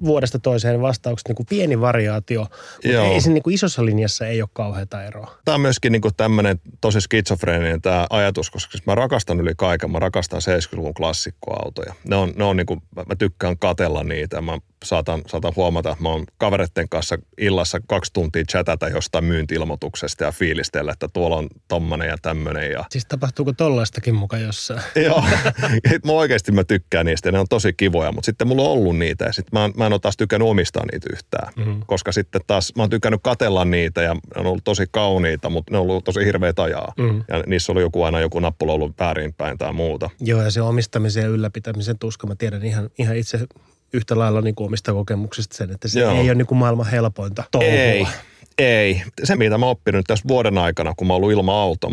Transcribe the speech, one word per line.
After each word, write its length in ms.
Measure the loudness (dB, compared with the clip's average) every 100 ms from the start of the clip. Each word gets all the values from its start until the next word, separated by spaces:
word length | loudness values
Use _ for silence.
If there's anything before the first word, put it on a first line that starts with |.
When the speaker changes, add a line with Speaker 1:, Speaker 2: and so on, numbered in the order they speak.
Speaker 1:
vuodesta 340 | 2 2 2 0
toiseen 440 | 0 0 2 2
vastaukset, 460 | 0 -2 -4 -6 -4
niinku 160 | -6 -2
pieni 320 | 0 2 2
variaatio, 600 | 2 2 0 -2 -2 -4
mut 520 | -4 -10 -20 -6 0
Speaker 2:
Joo. 200 | 4 4
Speaker 1:
ei 80 | 4
se 100 | 4
niinku 200 | 4 2
isossa 340 | 0 0 2
linjassa 420 | 2 2 0 -2 -4
ei 160 | -4
oo 60 | -4
kauheata 500 | -6 -6 -6 -8 -10
eroa. 300 | -12 -14 -18 -6
Speaker 2:
Tää 100 | 0
on 60 | 2
myöskin 320 | 2 2 2
niinku 180 | 2 2 2
tämmönen 440 | 2 4 2 0 -4 -2
tosi 200 | 2 2
skitsofreeninen 840 | 2 0 2 0 0 0 0 0
tää 240 | 2 2 2
ajatus, 400 | 2 2 0 -4
koska 200 | -8 -10
siis 140 | -8 -2
mä 80 |
rakastan 460 | 0 2 0 0 0
yli 120 | 0 0
kaiken, 340 | 0 0 -2
mä 80 | -2
rakastan 440 | 0 -2 -4 -4
seiskytluvun 520 | 0 0 0 -6 -8
klassikkoautoja. 1000 | -4 -4 -4 -6 -10 -10 -8 -8 -10 -12 -12
Ne 120 | -2 0
on, 160 | 0 0
ne 80 |
on 120 | 0 2
niinku, 180 | 0 -6 -8 -14
mä, 60 | -8
mä 60 | -2
tykkään 400 | -2 0 -4 0
katella 460 | 0 0 0 -2
niitä 320 | -4 -4 -6 -6
ja 60 |
mä 160 | -6 -8 -10 _
saatan, 380 | -4 -2 -2 -4 -6
saatan 260 | -6 -4 0
huomata, 340 | 0 0 -2
että 120 | -4
mä 60 | -4
oon 160 | -4 -6 _
kavereitten 500 | 0 0 -2 -4 -4
kanssa 300 | -4 -4 -6 -8 -4
illassa 400 | 0 0 0 -4 -2
kaksi 260 | -4 -2
tuntia 320 | -4 -2 -2
chatata 440 | -2 -2 0 -2 -2
jostain 360 | -4 -4 -2
myynti-ilmoituksesta 1000 | 0 -2 -2 -4 -4 -6 -8 -8 -8 -4
ja 80 | -4
fiilistellä, 600 | -2 -2 -2 -4 -4 -4
että 160 | -6 -6
tuolla 240 | -2 0 0
on 100 | -4 -12 _
tommonen 400 | -4 -2 -2 -4
ja 80 | -4
tämmönen 480 | -6 -4 -4 -4 -4
ja 140 | -6 -6
Speaker 1:
Siis 160 | -8 -6
tapahtuuko 460 | -4 -4 -2 -4
tollaistakin 640 | 0 0 2 0 -2 0
muka 240 | 0 0 -4
jossain? 420 | -4 -6 -8 -8 -4 2
Speaker 2:
<laughs> 80 |
Joo. 200 | 4 4 4 2 0 0 0 2 4 2
Mä 80 | 2
oikeesti 400 | 2 4 2 4
mä 120 | 2
tykkään 420 | 4 0 2 0 2
niistä 220 | 0 2
ja 40 |
ne 60 | 2
on 80 | 2
tosi 240 | 2 2
kivoja, 400 | 2 2 2 0
mut 120 | -2
sitten 240 | -4 -2 0
mulla 140 | 2
on 60 | 2
ollut 280 | 4 2 2
niitä 260 | 0 0
ja 80 | -4
sit 140 | -4 -2
mä 120 | 0
en, 80 | 0 2
mä 100 | 0
en 60 |
oo 60 | 2
taas 180 | 0 0
tykännyt 320 | 0 2 4
omistaa 360 | 2 0 -2 -4
niitä 140 | -6 -8
yhtään. 400 | -10 -8 -8 -6 -6
Speaker 1:
Mhm. 240 | -6 -6 -4
Speaker 2:
Koska 260 | -2 0
sitten 280 | -2 -2 -4 0
taas 260 | 0 0 0
mä 60 |
oon 80 | 0
tykännyt 300 | 2 0 0
katella 420 | 0 0 2 4
niitä 380 | 4 2 0 0
ja 120 | 0
ne 260 | -2 -6 -4
on 60 | -2
ollut 180 | -2
tosi 200 | -2 0 0
kauniita, 600 | 0 2 2 2 0 -2
mut 200 | -4 -2
ne 80 | 0
on 40 | 0
ollut 140 | 0
tosi 200 | -2 0
hirveet 340 | 0 2 0 0
ajaa. 340 | -2 -2 -6 -2
Speaker 1:
Mhm. 220 | 0 0 -2
Speaker 2:
Ja 140 | -4 -2
niissä 260 | -2 0
oli 80 | 0
joku, 220 | 2 2
aina 180 | 0 2
joku 200 | 0 0
nappula 320 | -2 -2 -2
ollut 220 | 0 -2 -2
väärinpäin 580 | -4 -2 -6 -6 -8 -6
tai 140 | -6
muuta. 380 | -4 -4 -4 -8 -6
Speaker 1:
Joo, 220 | -2 0
ja 80 | 0
se 120 | 0
omistamisen 600 | 0 0 -2 -2 -2 0
ja 60 | 0
ylläpitämisen 680 | 0 -2 -6 -8 -6 -6 -6
tuska, 280 | -6 -8 -8
mä 80 |
tiedän 300 | -4 -4 -4
ihan, 260 | -4 -4 -4 -2
ihan 180 | -2 0
itse 220 | -2 -4 -6 -12 _ _ _
yhtä 260 | -6 -2 0
lailla 220 | 2 2
niinku 240 | 0 -2
omista 280 | -4 -4 -2
kokemuksista 640 | -2 -2 -4 -4 -6 -8 -6
sen, 140 | -8
että 180 | -6 -4
se 120 | 2
Speaker 2:
Joo. 120 | 4
Speaker 1:
ei 80 | 4
ole 140 | 4
niinku 200 | 4 4
maailman 320 | 2 4 2 0
helpointa 580 | 0 0 -2 -6 -8 -2
touhua. 180 | 2 4
Speaker 2:
Ei. 380 | 6 6 4 2 -4 -14 -20 -8 2
Ei. 440 | 4 6 4 2 -2 -4
Se, 120 | 0 2
mitä 220 | 4 4
mä 80 | 2
oon 40 |
oppinut 340 | 2 0 0 2
tässä 180 | 0 2
vuoden 300 | 2 4 2
aikana, 360 | 2 0 -4 -2
kun 100 | 0
mä 60 |
oon 40 | 2
ollut 100 | 4
ilman 220 | 4 4
autoa, 360 | 2 2 0 -2